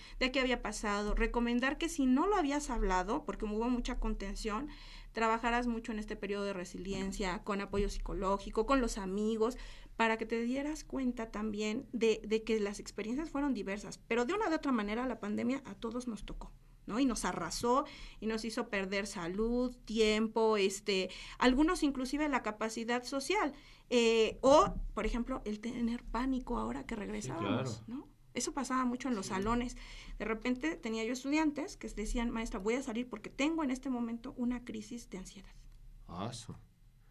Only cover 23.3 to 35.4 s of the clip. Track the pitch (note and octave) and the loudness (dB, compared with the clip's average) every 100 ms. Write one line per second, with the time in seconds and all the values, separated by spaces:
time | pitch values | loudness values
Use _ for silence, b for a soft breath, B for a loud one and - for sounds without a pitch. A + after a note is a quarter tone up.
23.3 | G#4 D#4 b b b - A#3+ A3+ A3+ A3 | 2 0 b b b 2 4 6 6 4
24.3 | - C4 D4+ G4+ - - - G#3+ A#3+ A#3+ | 4 8 8 8 2 -4 -2 -2 -2 -2
25.3 | B3+ - G#3+ A#3 B3 A#3 A#3+ - A3+ C4+ | -4 -4 -6 -6 -2 -2 -2 -4 -2 0
26.3 | C4 B3+ A3+ A3 C4+ C4 A3 F#3+ G#3+ B2+ | 0 -2 -2 -2 -4 -6 -6 -6 -6 -4
27.3 | - - - - A2 - B3+ - - - | -2 0 0 -2 -6 -8 -12 -12 -20 -10
28.3 | B3 E4 D4+ B3 C4 B3 B3 C4+ A3 G3 | -6 -4 -4 -2 0 0 0 -2 -2 -2
29.3 | F#3+ G3+ A#3+ B3 b b b b - G#3+ | 0 2 0 0 b b b b -6 -4
30.3 | A3 B3+ B3+ D#4 E4 A3+ A3+ A3+ B3+ C4+ | -2 -2 -2 -2 -4 -4 -2 -2 -4 0
31.3 | D4+ D#4+ D4 G4 - A3+ - G#3+ B3 A#3 | 2 2 0 -6 -8 -10 -6 -2 0 0
32.3 | A3+ A3+ A3 G3 B3 C4+ A3 B3 G#3 - | -2 -4 -2 0 0 -2 -4 -4 -8 -8
33.3 | - C#4+ E4 C#4+ C4 C4+ B3 A#3 A#3 B3+ | 0 2 2 0 -2 -2 -2 -2 -6 -8
34.3 | - A#3+ A#3+ A#3+ G#3+ G#3 A#3+ - F#3 F#3 | -4 -2 -2 -6 -10 -8 -12 -10 -12 -12
35.3 | G3 | -14